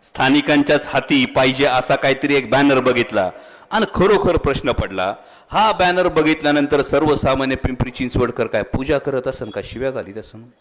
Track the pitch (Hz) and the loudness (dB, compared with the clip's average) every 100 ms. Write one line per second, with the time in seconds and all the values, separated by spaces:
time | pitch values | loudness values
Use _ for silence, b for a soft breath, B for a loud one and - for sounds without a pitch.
0 | _ - 131 147 143 147 143 147 - 139 | _ -2 2 2 2 0 2 0 0 -6
1 | 131 143 123 - 131 131 139 127 - 139 | 0 0 2 2 0 2 2 2 0 0
2 | 139 135 143 139 120 127 143 131 123 120 | 0 -2 0 0 2 2 4 4 2 0
3 | 113 107 92 - B B B 214 214 - | 0 0 -2 -4 B B B -4 -2 0
4 | 190 202 190 165 147 135 135 117 98 95 | 2 4 2 0 0 -2 -2 -2 -4 -2
5 | 92 107 B B B 175 220 196 180 180 | -4 -4 B B B 0 2 2 2 2
6 | 175 156 156 156 - 147 139 147 131 143 | 2 2 2 2 2 2 2 0 2 2
7 | 151 139 147 131 131 131 135 127 131 - | 2 2 2 0 -2 -2 -4 -6 -12 -6
8 | 127 131 120 - 110 110 98 - 135 143 | -4 0 -2 0 -2 -2 -2 -6 -2 -2
9 | 143 135 131 - 107 101 - 113 135 127 | -2 -4 -4 -8 -10 -10 -10 -6 -6 -6
10 | 92 104 104 110 120 _ | -10 -14 -16 -20 -20 _